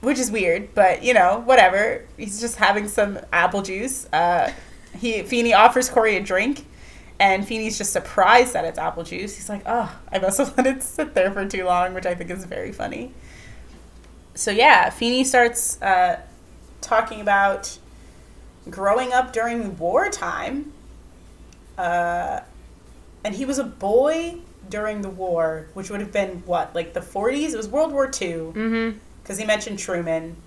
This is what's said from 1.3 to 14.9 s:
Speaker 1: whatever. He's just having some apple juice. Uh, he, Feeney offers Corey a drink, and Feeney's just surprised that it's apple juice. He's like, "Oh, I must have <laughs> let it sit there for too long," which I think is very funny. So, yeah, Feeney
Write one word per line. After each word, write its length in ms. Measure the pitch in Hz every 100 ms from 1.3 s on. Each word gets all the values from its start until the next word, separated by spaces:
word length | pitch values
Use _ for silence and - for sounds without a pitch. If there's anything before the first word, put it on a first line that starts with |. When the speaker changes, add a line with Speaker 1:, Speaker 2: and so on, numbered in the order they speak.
| 214 233
Speaker 1:
whatever. 600 | 254 185 190 220 - - -
He's 240 | 214 202
just 160 | 233 -
having 300 | 202 208 208
some 320 | - 202 196 -
apple 300 | 175 180 202
juice. 440 | 190 190 254 - -
Uh, 400 | 156 175 175 - - - - - 175
he, 260 | 233 220
Feeney 300 | 175 240 233
offers 360 | 202 226 254 254
Corey 280 | 254 220 196
a 40 |
drink, 440 | 202 190 226 285 - - - - - -
and 280 | 196 190 202
Feeney's 300 | 220 220 214
just 160 | 202
surprised 600 | 180 - - 190 240 254
that 120 | - 165
it's 120 | -
apple 260 | 165 170
juice. 320 | 165 180 202 -
He's 100 | -
like, 140 | 202 -
"Oh, 320 | 233 196 - -
I 80 | 190
must 180 | 190 196
have 140 | 190
<laughs> 40 | -
let 100 | 254
it 160 | 262
sit 300 | - - 302
there 180 | - 185
for 140 | 196 196
too 160 | 196
long," 300 | 185 180 185
which 120 | 185 180
I 100 | 180
think 140 | 175
is 120 | 180
very 300 | 180 - -
funny. 400 | - - - 247 - - - - - - - - - - - - -
So, 160 | -
yeah, 380 | 202 277 208
Feeney 340 | 180